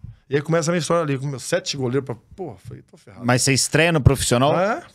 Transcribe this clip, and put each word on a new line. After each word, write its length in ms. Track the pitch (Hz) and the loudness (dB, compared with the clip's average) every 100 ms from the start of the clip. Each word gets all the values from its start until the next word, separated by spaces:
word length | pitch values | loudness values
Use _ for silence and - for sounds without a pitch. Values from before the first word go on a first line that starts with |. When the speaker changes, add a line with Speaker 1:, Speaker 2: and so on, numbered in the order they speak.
| - - - | -20 -20 -4
Speaker 1:
E 60 | 139 | -4
aí 60 | |
começa 280 | 147 165 156 | 0 0 0
a 40 | |
minha 60 | 175 | -2
história 240 | 139 170 | 0 0
ali, 140 | 151 139 | 0 -4
com 80 | 143 | -6
meus 180 | 127 | -8
sete 320 | - 180 - 143 | -4 -4 -4 -4
goleiros 300 | 127 135 131 | -2 -2 -4
pra, 100 | 113 _ - | -10 _ -14
pô, 200 | 170 98 | -14 -14
falei, 260 | - 123 | -18 -20
"Tô 120 | - - | -20 -20
ferrado." 300 | - 95 120 | -20 -4 0
Speaker 2:
Mas 160 | 123 | 2
você 120 | - | 2
estreia 380 | 131 - 151 170 | 0 2 2 4
no 100 | 160 | 4
profissional 560 | 127 135 - 120 139 160 | 4 4 2 2 4 2
Speaker 1:
É, 260 | 196 302 - | 0 -4 -6